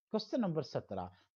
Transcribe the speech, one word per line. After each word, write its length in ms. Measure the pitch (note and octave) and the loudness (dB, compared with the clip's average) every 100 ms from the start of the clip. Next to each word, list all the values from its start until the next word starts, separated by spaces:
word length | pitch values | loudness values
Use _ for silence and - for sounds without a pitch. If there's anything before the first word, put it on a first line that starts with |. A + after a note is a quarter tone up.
| _ | _
क्वेश्चन 300 | A3 - C#4+ | -2 0 2
नंबर 220 | G3 D#3 | 2 2
सत्रह, 480 | C3+ C3 - F#2+ F2+ - _ | 0 -2 -2 -4 -4 -8 _